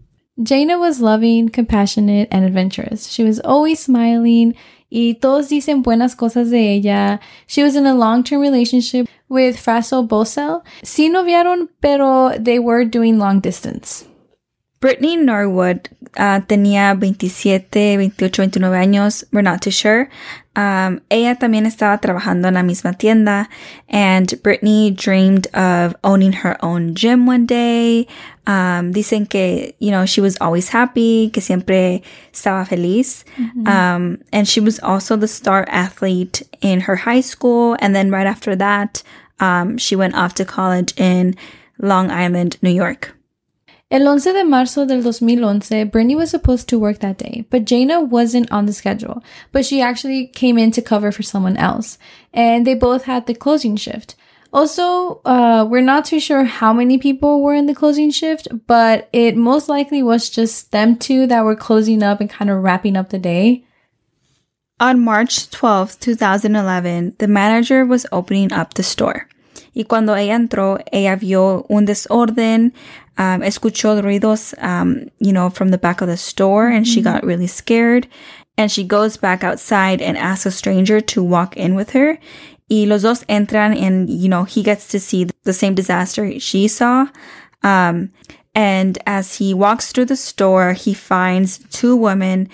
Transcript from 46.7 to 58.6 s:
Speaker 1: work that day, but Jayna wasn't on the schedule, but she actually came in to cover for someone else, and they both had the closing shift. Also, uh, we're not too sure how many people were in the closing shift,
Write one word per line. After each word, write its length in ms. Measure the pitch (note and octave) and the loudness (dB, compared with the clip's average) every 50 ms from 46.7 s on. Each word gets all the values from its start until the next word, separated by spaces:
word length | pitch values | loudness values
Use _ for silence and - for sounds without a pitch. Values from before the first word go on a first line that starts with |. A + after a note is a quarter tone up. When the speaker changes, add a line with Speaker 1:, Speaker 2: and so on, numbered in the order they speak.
| B3 A3 | -2 0
Speaker 1:
work 220 | G#3 G#3 G#3 - | 0 -2 -2 -4
that 180 | G#3 G3 F#3+ - | -6 -6 -6 -8
day, 260 | - - - A#3 A3 - | -10 -12 -12 -12 -6 -2
but 160 | B3+ B3 G#3 | -2 -2 0
Jayna 420 | - A#3+ B3 C4 C#4+ E4 F4 D4+ A#3+ | 0 0 2 2 2 0 0 0 0
wasn't 420 | A#3+ A#3 A#3+ A3+ B3 B3 A#3 - | 0 0 2 2 0 0 0 0
on 140 | G#3 G#3 G#3 | -2 -2 0
the 80 | G#3 | -2
schedule, 500 | G3+ - - G3 G3+ G#3+ A3 - - A#3+ - - - - - _ | -2 -4 -4 -4 -4 -4 -8 -10 -12 -14 -16 -18 -20 -20 -12 _
but 140 | - C#4 C4 | -2 -2 -2
she 160 | - C#4 C4+ | 0 0 0
actually 460 | B3 B3 A#3+ - - C4+ C4+ C4 B3+ B3+ | 0 -2 -2 -6 -6 -6 -4 -6 -6 -8
came 280 | _ - B3+ B3 A#3 | _ 0 2 2 4
in 140 | A3+ A3+ A3+ | 4 2 2
to 100 | A3 B3 | 2 0
cover 320 | A#3+ - A3 G#3 G#3 G#3 | -2 -2 -2 0 0 -2
for 100 | G3+ - | -4 -6
someone 360 | G3 - - G3 F#3 F#3 F#3+ - | -8 -6 -4 -2 -2 -2 0 0
else, 400 | - F#3 - A3+ A3 - - - - - - - _ _ | -2 -2 -2 -4 -8 -10 -16 -20 -20 -20 -20 -20 _ _
and 340 | - A#3 A#3 A#3 A#3 A#3+ A#3+ | -2 0 2 2 2 2 2
they 60 | C4 | 0
both 320 | C4 A#3 B3 A#3+ B3+ B3+ B3+ | 2 2 2 0 0 -2 -2
had 220 | C4 B3+ B3 A#3+ | -4 -4 -4 -4
the 80 | A#3+ A3+ | -6 -8
closing 420 | - - C#4 D#4 D4+ - A3 G#3 | -4 0 0 0 0 0 -4 -4
shift. 380 | G#3 - - - A3 - - - _ _ _ _ _ _ _ | -6 -8 -10 -12 -14 -16 -18 -20 _ _ _ _ _ _ _
Also, 720 | - C#4 D#4 D4+ - F4 F4 F4+ F4+ F4+ F4+ F4 - - - | 0 0 0 0 0 -2 -2 -2 -2 -2 -4 -6 -8 -6 -2
uh, 400 | C4+ B3+ B3 A#3+ A#3 A3+ A3 G#3+ A3 | 0 2 4 4 4 4 2 2 2
we're 140 | A#3+ B3+ | 2 2
not 240 | B3+ C4 C#4 D4+ D4 | 2 2 2 0 0
too 120 | - D#4+ D4+ | -2 -2 -2
sure 240 | - - D4 C4+ C4 | -2 0 0 0 0
how 280 | A3+ - - A3+ A3 | -2 -2 0 0 2
many 240 | A3+ A#3+ B3 B3+ C4 | 2 2 2 2 2
people 460 | C4 C#4 C#4 C4+ C4+ D4 D4 D4 C#4+ | 2 2 0 0 0 0 2 2 2
were 100 | C#4 C#4+ D4 | 2 2 2
in 120 | D4 C#4+ | 2 0
the 80 | D4 C#4+ | 0 0
closing 360 | - D#4 D4+ C#4+ D4 D4+ D4+ | 0 0 0 2 2 0 0
shift, 380 | C#4+ - D#4+ D#4+ D#4+ D#4 - - A#3 A3+ | 0 -2 -2 -4 -4 -6 -8 -12 -12 -8